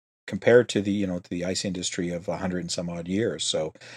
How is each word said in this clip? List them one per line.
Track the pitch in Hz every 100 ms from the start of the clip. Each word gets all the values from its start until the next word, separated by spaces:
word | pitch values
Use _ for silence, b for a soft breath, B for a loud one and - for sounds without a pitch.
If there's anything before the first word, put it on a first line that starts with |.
| _ _ -
compared | 98 - 120 117
to | 104
the, | 101
you | 101 95
know, | 87
to | -
the | 90
ice | 90 92 104
industry | 90 90 - 87
of | 87 -
a | 87
hundred | 95 90
and | 85
some | - 87
odd | 85 85
years. | 98 113 78
So | - 82 78 b b